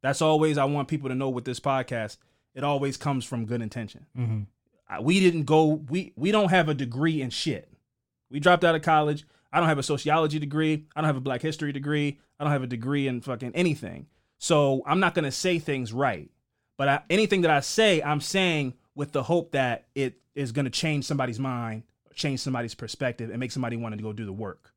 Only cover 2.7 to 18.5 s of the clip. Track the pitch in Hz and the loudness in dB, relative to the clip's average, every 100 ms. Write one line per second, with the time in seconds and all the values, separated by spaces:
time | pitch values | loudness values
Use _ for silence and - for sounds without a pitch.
2.7 | 143 139 131 151 135 120 120 110 120 110 | 0 -2 -4 -2 -4 -4 -6 -4 -4 -4
3.7 | 123 107 - - 123 117 110 101 _ _ | -8 -10 -12 -18 -6 -2 -2 -4 _ _
4.7 | _ _ - 117 185 190 165 147 156 156 | _ _ -6 2 6 6 4 4 6 6
5.7 | 156 151 165 190 - 156 214 196 180 156 | 2 -2 -4 -4 -4 2 4 4 4 4
6.7 | 147 131 120 160 156 135 - - 107 - | 0 -4 0 0 0 -4 -4 -4 -4 -8
7.7 | _ _ _ _ _ _ 139 147 175 170 | _ _ _ _ _ _ 2 6 6 6
8.7 | 160 156 156 151 147 - _ _ 143 165 | 2 4 4 4 0 -6 _ _ 2 2
9.7 | 151 135 143 151 156 160 151 147 147 156 | 2 0 -2 2 2 2 0 -4 0 0
10.7 | 156 151 - 156 135 135 127 160 151 147 | 0 -4 -2 0 0 -2 -4 -4 -4 -4
11.7 | 143 143 147 147 139 _ _ 147 143 127 | -4 -2 0 0 -4 _ _ 0 0 -2
12.7 | 120 117 143 135 123 127 120 123 151 180 | -4 -2 0 0 -2 -6 -8 -6 0 0
13.7 | 160 101 82 - _ _ _ - 156 143 | 0 -6 -12 -16 _ _ _ 2 4 4
14.7 | 135 135 165 190 175 147 120 185 175 151 | 2 0 2 2 0 -2 -2 0 0 -2
15.7 | 135 120 117 135 92 76 _ _ _ _ | -4 -4 -2 -2 -2 -10 _ _ _ _
16.7 | _ 139 139 - 185 220 196 165 151 - | _ 0 0 2 2 4 4 4 2 0
17.7 | - 220 170 147 151 151 196 185 | 2 4 4 0 -2 -2 0 2